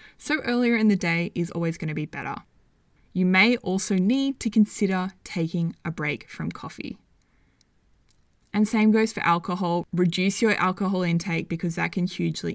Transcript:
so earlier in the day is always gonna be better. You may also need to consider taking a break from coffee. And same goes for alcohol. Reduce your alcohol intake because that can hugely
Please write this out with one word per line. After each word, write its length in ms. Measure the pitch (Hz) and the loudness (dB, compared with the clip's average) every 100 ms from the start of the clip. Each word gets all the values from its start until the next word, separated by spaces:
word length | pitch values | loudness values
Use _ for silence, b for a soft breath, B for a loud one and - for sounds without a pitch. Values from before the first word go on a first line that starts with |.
| B - | B -10
so 220 | - 302 | -4 -2
earlier 340 | - 240 240 | 0 2 2
in 140 | 233 220 | 4 4
the 80 | 190 | 4
day 340 | 175 170 170 - | 2 0 -2 -4
is 160 | 170 | -4
always 260 | 170 170 165 | -2 -4 -4
gonna 160 | 156 | -6
be 120 | 151 151 | -6 -6
better. 280 | 143 - - - _ _ _ _ _ _ | -8 -8 -10 -14 _ _ _ _ _ _
You 140 | 180 185 | 0 4
may 320 | 190 220 247 | 6 4 4
also 360 | - 190 - | 0 -2 0
need 460 | 190 190 262 277 262 | 2 2 2 0 -2
to 100 | 226 | 0
consider 600 | 220 208 - 196 190 185 - | 4 2 2 0 0 -4 -10
taking 540 | - 180 165 175 165 - | -8 -4 -2 -2 -2 -4
a 80 | 170 | -8
break 360 | 160 147 143 - | -6 -6 -6 -10
from 220 | - - | -8 -8
coffee. 480 | - - - - - _ _ _ _ _ _ _ _ _ _ _ _ _ _ _ | -8 -12 -10 -12 -14 _ _ _ _ _ _ _ _ _ _ _ _ _ _ _
And 140 | 202 214 | 0 2
same 220 | 220 214 | 4 6
goes 240 | 214 220 | 6 2
for 60 | - | 0
alcohol. 680 | - 170 180 180 180 170 170 | 0 0 -2 -2 0 -2 -2
Reduce 480 | 170 180 175 190 - | 0 2 2 0 2
your 100 | 220 - | 2 2
alcohol 460 | 185 185 196 185 | 0 0 -2 0
intake 460 | 180 170 175 165 165 | 0 0 -2 -4 -4
because 280 | 165 170 165 | -6 -4 -4
that 160 | 165 | -4
can 140 | 180 180 | -2 -4
hugely 460 | - 165 156 - | -2 -4 -2 -6